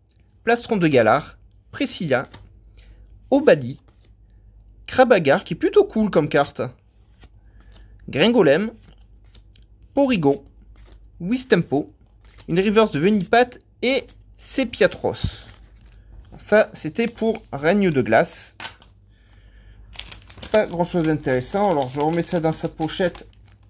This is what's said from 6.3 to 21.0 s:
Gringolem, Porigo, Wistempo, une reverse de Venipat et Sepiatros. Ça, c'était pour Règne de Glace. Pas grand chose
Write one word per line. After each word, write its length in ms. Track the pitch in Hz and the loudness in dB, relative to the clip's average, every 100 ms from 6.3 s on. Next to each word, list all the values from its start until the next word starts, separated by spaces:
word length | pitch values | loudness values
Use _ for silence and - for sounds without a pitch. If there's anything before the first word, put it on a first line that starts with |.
| 147 139 - 123 - _ _ _ _ - _ _ - - - - - - | 0 0 -4 -10 -12 _ _ _ _ -20 _ _ -20 -20 -20 -20 -20 -6
Gringolem, 600 | 113 202 240 156 151 220 - - - - - _ - - - _ _ - 269 | 0 2 4 4 4 0 -10 -20 -20 -20 -20 _ -20 -20 -20 _ _ -8 0
Porigo, 500 | 277 220 139 139 - _ - - - - - - | 0 2 0 0 -6 _ -20 -20 -20 -20 -20 -12
Wistempo, 720 | 175 254 - - - 139 - _ _ _ - - - | -6 -6 0 0 0 -4 -4 _ _ _ -20 -18 -6
une 120 | 170 | -2
reverse 320 | 202 208 214 | 0 2 2
de 80 | 143 | 2
Venipat 580 | 180 214 170 233 240 - _ _ | 0 0 0 0 0 -4 _ _
et 240 | 240 269 - - - - | -4 -4 -6 -16 -20 -18
Sepiatros. 1120 | - - 247 - 185 - - - - - - - - - - - - - - - | -8 -6 -4 0 0 0 -6 -6 -8 -10 -18 -20 -20 -20 -20 -20 -20 -20 -20 -20
Ça, 300 | - 214 - | 0 2 2
c'était 340 | - - - 233 | -4 -8 -4 -6
pour 340 | - 226 - - | -2 -4 -4 -8
Règne 380 | 139 151 202 190 | -4 0 2 2
de 100 | 139 | 0
Glace. 560 | 107 113 170 - - - - - - _ _ _ _ - - - - - - - - - - - - | 2 2 0 -6 -16 -16 -18 -18 -20 _ _ _ _ -20 -20 -20 -20 -20 -20 -20 -18 -18 -20 -18 -2
Pas 140 | 214 202 | 0 0
grand 180 | 170 | -2
chose 220 | 175 180 | -2 -2